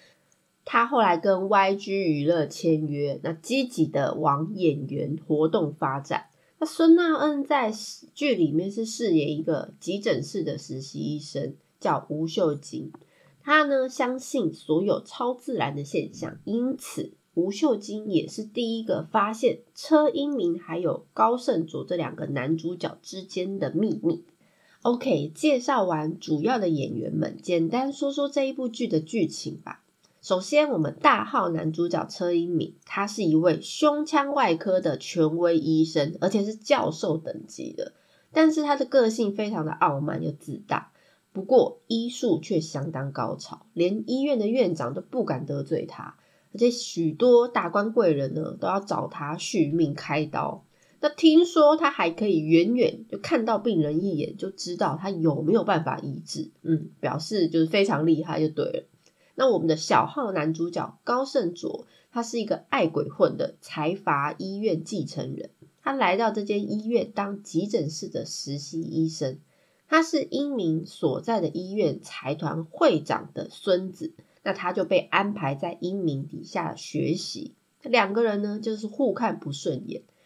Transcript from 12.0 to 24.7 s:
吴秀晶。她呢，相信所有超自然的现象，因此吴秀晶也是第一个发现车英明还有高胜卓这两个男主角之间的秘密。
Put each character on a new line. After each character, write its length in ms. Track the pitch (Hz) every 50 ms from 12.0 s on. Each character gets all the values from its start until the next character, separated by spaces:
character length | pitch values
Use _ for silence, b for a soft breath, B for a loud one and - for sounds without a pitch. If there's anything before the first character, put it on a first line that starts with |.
| - -
吴 200 | 147 156 160 160
秀 260 | 160 208 180 156 143
晶。 380 | 143 - - 113 104 - - - - b b b b b b b b
她 220 | b 277 302 311 294
呢， 240 | 285 277 262 262 262
相 280 | - - 262 247 254
信 380 | 262 254 - - 269 190 156 -
所 260 | - - - 156 170 196
有 180 | 208 - -
超 320 | - - - - 240 247 254
自 220 | 247 - 294 240
然 180 | 175 120 139 143
的 80 | 143
现 320 | 139 - - 170 - - -
象， 240 | - 170 - - - -
因 320 | 202 208 233 247 262 269 -
此 360 | - - - - - - - _ _ _ -
吴 160 | 165 175 196
秀 240 | 202 - 320 285 220
晶 320 | 202 - - 208 214 214
也 220 | 214 185 156 - -
是 160 | - 226 214
第 340 | - - 240 233 226 226 226
一 60 | 226
个 180 | - 185 - 156 -
发 220 | - 220 202 214
现 300 | 220 220 269 240 - - - _ -
车 340 | - - - 320 302 302 285
英 220 | - 277 285 294
明 260 | 285 240 175 170 165
还 220 | - - - - 170
有 280 | 180 151 - - - _
高 240 | - - 220 226 240
胜 300 | 247 - - 156 160 156
卓 180 | - - 143 -
这 120 | - 175
两 180 | 175 - - -
个 120 | - 143
男 300 | 139 139 135 127 143 165
主 200 | 160 160 170 180
角 200 | 170 - - - -
之 220 | - - - 190 185
间 340 | - - 190 180 196 196 190
的 140 | 160 131
秘 260 | 135 175 220 220 - -
密。 220 | - 170 165 - - _ b b b b b b b b